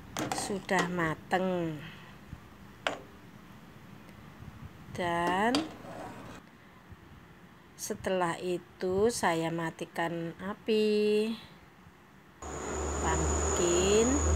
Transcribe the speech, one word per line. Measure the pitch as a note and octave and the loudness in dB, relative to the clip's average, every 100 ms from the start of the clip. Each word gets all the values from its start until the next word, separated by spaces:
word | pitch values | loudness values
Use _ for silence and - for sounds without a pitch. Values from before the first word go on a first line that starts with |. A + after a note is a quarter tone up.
| - - - | -10 -4 -2
sudah | - - G3+ - F#3 E3+ | -2 -2 -4 2 2 2
mateng. | F3 D#3+ D3+ - F#3 F#3 F3+ E3 D#3 D#3+ - - - - - - - - - - - - - - - - - - - - - - - - - - - - - - | 2 0 0 0 0 2 0 -2 -4 -10 -14 -16 -18 -16 -18 -18 -20 -20 -6 -6 -6 -12 -18 -20 -20 -20 -20 -20 -20 -20 -20 -20 -20 -20 -18 -18 -16 -18 -18 -12
Dan | - F3 E3+ F3 F#3 A3 C4+ D#4+ - - - - - - - - - - - - - - - - - - - - | -2 0 2 2 4 4 2 -2 -8 -14 -12 -12 -12 -14 -16 -18 -20 -20 -20 -20 -20 -20 -20 -20 -20 -20 -20 -20
setelah | - - G#3 G#3 F#3+ E3+ - | -12 -8 -4 0 2 2 0
itu | F3+ F3 - - F#3 F#3 A3 | -2 -4 -4 -6 0 4 4
saya | A#3 G3 E3 E3 | 4 2 4 2
matikan | E3 E3 - E3 - E3+ E3+ E3 E3 | 0 -2 -4 -8 -2 0 0 -4 -6
api. | F#3 G#3+ - A3 G#3+ G#3 G#3 G#3+ A3 A3+ - - - - - - - - - - - - - - - - | -8 -6 2 4 4 4 4 4 2 -4 -10 -20 -20 -20 -20 -20 -20 -20 -20 -14 -10 -8 -6 -4 -2 -2
Pumpkin | E3+ D#3+ D#3+ D3+ - - F3 F3 F#3+ G#3 A#3 C#4+ - | 0 2 2 0 0 2 4 4 6 6 6 4 4